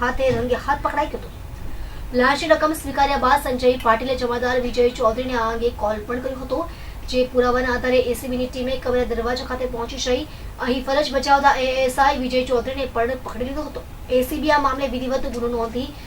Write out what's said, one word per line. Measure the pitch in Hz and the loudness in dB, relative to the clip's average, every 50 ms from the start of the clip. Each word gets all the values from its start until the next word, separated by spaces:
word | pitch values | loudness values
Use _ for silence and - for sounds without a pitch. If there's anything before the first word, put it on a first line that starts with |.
હાથે | 240 254 254 262 262 262 | -2 -2 0 2 2 2
રંગે | 240 233 240 247 240 220 - 262 | 2 2 0 0 -2 -2 0 -2
હાથ | 285 285 - | -2 0 0
પકડાઈ | 285 - 294 302 - - | -2 0 0 -2 -2 -4
ગયો | - | -10
હતો. | - - - - - - - - - - - - - - - - - - 247 247 | -10 -10 -14 -14 -12 -12 -12 -8 -8 -6 -6 -6 -6 -8 -8 -10 -8 -2 2 4
લાંચની | 247 269 285 277 330 311 | 4 4 4 2 4 4
રકમ | 311 311 311 311 320 - | 4 6 6 0 0 0
સ્વીકાર્યા | - 277 262 277 277 277 277 247 247 | -4 -4 0 2 2 2 2 2 4
બાદ | 254 285 285 - 262 | 4 4 4 2 0
સંજય | 254 247 254 247 254 254 - 233 | -2 4 4 4 4 4 4 2
પાટીલે | 226 226 247 262 254 254 | 2 2 2 -2 -2 0
જમાદાર | 254 240 240 240 247 247 254 254 240 240 | 0 -2 -2 0 0 0 0 0 0 0
વિજય | 214 247 240 240 247 262 | 2 4 2 2 2 2
ચૌધરીને | 240 220 220 247 254 254 254 233 | 2 2 2 2 -2 -2 0 0
આ | 220 226 | 0 0
અંગે | 226 226 233 240 - - | 0 0 -2 -2 -2 0
કોલ | 214 208 214 214 208 | -2 -2 -2 -2 -4
પણ | - 240 254 254 269 | -6 -6 -4 -4 -6
કર્યો | 269 254 254 | -6 -6 -4
હતો, | - 262 302 339 - - - - - - - - - | -4 -2 -2 -4 -6 -8 -12 -12 -12 -12 -10 -8 -2
જે | 254 254 247 247 - | 0 0 0 2 2
પુરાવાના | 247 247 247 240 254 254 254 240 247 | 2 4 4 4 2 2 0 0 0
આધારે | 254 254 254 254 240 247 240 | 0 2 4 4 4 2 0
એસીબીની | - - 247 254 247 254 247 | -4 -4 -4 -2 -2 -2 -4
ટીમે | - 262 247 254 262 254 - | -4 -4 -4 -2 -4 -4 -2
કમરા | 254 247 254 247 220 233 | 0 0 0 0 0 -2
દરવાજા | 220 226 240 247 254 262 - | -2 -2 -2 -2 -4 -4 -6
ખાતે | 254 254 254 240 240 | -6 -4 -4 -4 -4
પહોંચી | 226 233 233 - 247 - | -6 -6 -6 -6 -6 -2
જઈ | 254 247 277 311 - - - - - - - | 0 0 0 -2 -6 -10 -12 -12 -12 -10 -6
અહીં | 247 254 254 262 254 | -2 -2 -2 -2 0
ફરજ | 269 269 294 302 262 269 269 | 0 2 2 2 2 0 -2
બજાવતા | 220 277 277 277 277 277 262 262 254 | 4 4 4 6 6 6 4 4 2
એએસઆઈ | 262 254 262 262 247 - 269 277 277 285 254 | 0 2 2 0 0 2 4 4 4 4 2
વિજય | 254 247 254 254 254 - 254 | -2 0 0 0 2 2 2
ચૌધરીને | 240 226 262 269 277 269 247 - | 0 0 0 -4 -4 -4 -4 0
પણ | 233 233 240 262 254 - | -2 0 0 -2 -4 -6
પકડી | - - 226 247 262 | -10 -6 -6 -6 -4
લીધો | 277 302 302 277 | -4 -6 -6 -6
હતો. | - - - - - - - - 254 254 | -8 -10 -10 -12 -14 -12 -6 0 2 2
એસીબી | 254 - 311 277 294 302 294 294 | 2 2 -2 -2 2 4 4 4
આ | 277 269 | 4 2
મામલે | 269 277 277 254 240 | 0 0 -2 -2 -2
વિધિવત | 247 262 254 269 262 - 269 233 | -2 -2 -2 -2 -2 -2 -2 -4
ગુનો | 240 233 240 240 233 | -2 -2 -2 -2 -2
નોંધી | 226 226 226 247 277 302 - - - | -2 -2 -2 -4 -6 -6 -8 -12 -14